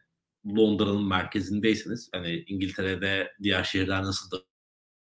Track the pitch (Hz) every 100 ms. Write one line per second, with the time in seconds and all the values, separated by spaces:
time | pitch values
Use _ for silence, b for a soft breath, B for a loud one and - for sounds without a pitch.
0 | _ _ _ _ 104 104 107 101 104 101
1 | 101 92 - 104 92 104 110 107 90 113
2 | - 92 87 85 92 98 95 101 95 92
3 | 95 98 - - 98 92 92 95 92 95
4 | 98 95 - 92 _ _ _ _ _ _